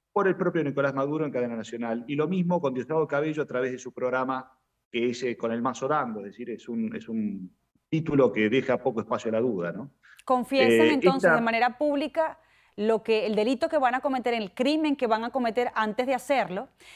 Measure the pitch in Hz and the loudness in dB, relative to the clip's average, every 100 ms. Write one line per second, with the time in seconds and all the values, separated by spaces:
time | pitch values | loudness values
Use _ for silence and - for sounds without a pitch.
0 | _ 202 190 180 180 170 143 135 139 135 | _ 0 2 2 0 0 0 0 0 0
1 | 143 156 151 123 120 117 107 117 117 113 | -2 -2 -2 -2 -2 -4 -8 -6 -4 -4
2 | 120 143 156 190 175 175 143 127 123 156 | -4 -2 0 0 0 0 0 -2 -2 -2
3 | 151 143 156 151 135 127 131 127 127 - | 0 0 -2 -2 -4 -2 -2 -4 -10 -6
4 | 127 127 127 131 - _ _ _ _ 120 | -2 0 -2 -4 -8 _ _ _ _ -2
5 | 120 117 127 117 117 117 123 123 135 151 | 0 0 -4 -2 -2 -2 -2 -2 -2 -2
6 | 127 107 101 95 120 110 - 113 110 110 | -2 -6 -10 -12 -10 -10 -8 -4 -4 -6
7 | 113 113 104 95 92 _ _ _ _ 160 | -6 -4 -4 -6 -12 _ _ _ _ -4
8 | 160 143 127 - 107 131 131 123 - 113 | 2 4 4 4 2 2 2 0 0 -2
9 | 107 113 113 113 123 101 85 87 139 _ | -2 -4 -2 0 0 -2 -4 -6 -12 _
10 | - - - 254 240 269 240 - 226 294 | -20 -10 -2 0 0 2 6 6 6 4
11 | - 269 190 160 233 226 240 226 302 285 | 2 4 4 4 2 2 0 2 0 0
12 | 302 330 320 - _ _ _ - 208 226 | -2 -2 -2 -4 _ _ _ -4 0 0
13 | 226 220 208 214 214 262 320 311 254 254 | 2 0 2 0 2 0 0 2 2 2
14 | 285 262 247 233 202 - 254 311 311 277 | -2 -2 -2 -2 -4 -2 0 2 0 0
15 | 240 220 233 262 240 220 240 - 220 214 | 0 0 0 -2 0 0 0 0 -2 0
16 | 247 254 - 269 185 180 262 _ - | 0 0 0 0 0 -4 -8 _ -20